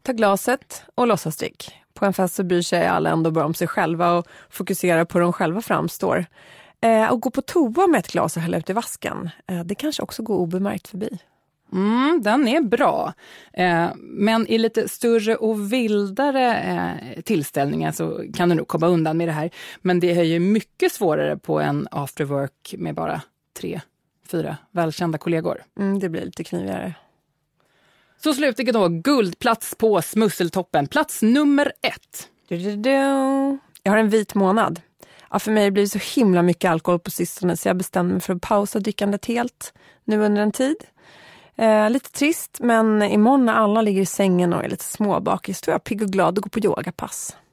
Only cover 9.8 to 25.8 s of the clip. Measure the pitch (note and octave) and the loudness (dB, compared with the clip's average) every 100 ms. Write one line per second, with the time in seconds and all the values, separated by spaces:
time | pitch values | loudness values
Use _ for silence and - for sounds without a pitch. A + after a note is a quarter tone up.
9.8 | D4+ - - - A3+ F#3 F3 F#3 G3 G#3 | -6 -6 -8 -10 -4 -2 -2 -2 -4 -6
10.8 | - F#3+ A3 F#3+ _ _ _ _ _ F#3 | -10 -10 -10 -10 _ _ _ _ _ -2
11.8 | G3+ A#3+ C#4 E4+ G#3 B3 B3 D4+ A#3+ A#3+ | 0 2 2 2 2 2 2 2 2 2
12.8 | A#3 D3 - - - - - - F3+ E3+ | 2 2 -4 -8 -20 -20 -14 -2 2 2
13.8 | E3+ - - - G#3 A3+ A3 A3 A3+ A3+ | 0 -4 -12 -2 0 0 0 0 2 0
14.8 | G#3 - A#3+ A#3 G#3+ A3+ A3 G#3+ G3+ B3+ | -4 -2 2 2 2 0 0 -2 -2 0
15.8 | A3+ G#3 G3+ G3 C#4+ C4 B3 A3 F3+ F3 | 2 0 0 -2 0 2 2 0 -2 -2
16.8 | - E3 B2 B2+ - F#3+ C#3+ D3 C#3+ D#3 | -4 -6 -12 -12 -2 -2 0 -2 -2 -2
17.8 | D#3 D3+ D#3+ D#3+ - - F3 E3 - D#3+ | -4 -4 -6 -6 -8 0 2 2 0 0
18.8 | F3 E3+ D#3 D#3+ E3+ D#3 E3 - - - | 2 2 2 0 -2 -2 -6 -8 -20 -6
19.8 | F#3 F3+ F3 F3 E3 E3+ F#3 G#3+ - _ | 0 2 4 4 2 2 2 0 -2 _
20.8 | F#4 - F#3 D3+ D3 D3+ - D3+ D3 C#3+ | -2 0 0 0 -2 -4 -2 0 0 -2
21.8 | C#3+ D#3 C#3 - C#3+ C#3 C#3 _ - F#3+ | -4 -8 -8 -6 -4 -2 -4 _ -18 -10
22.8 | E3 D3+ D#3+ D#3+ - _ _ - E3+ E3 | -8 -6 -6 -6 -10 _ _ -12 -10 -10
23.8 | - _ _ _ - E3+ D3+ D#3 _ F3 | -14 _ _ _ -8 -6 -6 -10 _ -4
24.8 | E3 - E3+ D#3 F3 E3 E3+ - - - | -2 -2 -4 -2 -2 -2 -2 -8 -12 -6